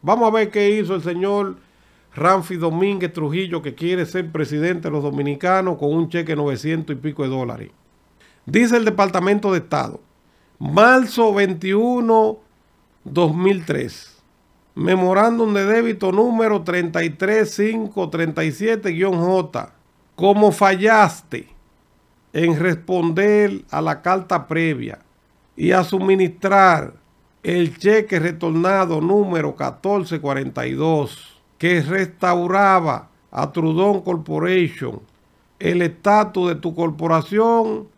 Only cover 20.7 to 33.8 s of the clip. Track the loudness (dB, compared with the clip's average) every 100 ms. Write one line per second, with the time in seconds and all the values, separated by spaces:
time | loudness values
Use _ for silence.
20.7 | 4 4 6 4 2 _ -14 -14 -20 _
21.7 | _ _ _ _ _ _ -2 0 2 0
22.7 | -2 -2 0 0 2 4 4 2 -2 -6
23.7 | -4 -4 -4 0 -2 0 -4 -2 -2 -2
24.7 | -4 -8 -14 _ _ _ _ _ -4 2
25.7 | 2 2 -2 2 2 2 -2 0 4 6
26.7 | 4 -2 -14 _ _ _ _ -4 -2 -2
27.7 | 0 2 2 2 -2 -2 -4 -2 0 2
28.7 | 2 0 -2 0 0 0 -2 -4 -4 -8
29.7 | -6 -4 -2 -2 -6 -4 -4 -6 -8 -6
30.7 | -4 0 0 -2 -8 -20 _ _ _ 0
31.7 | 0 0 -2 -4 -2 0 0 0 2 4
32.7 | 4 2 -4 -8 _ _ -6 -4 -2 -2
33.7 | 2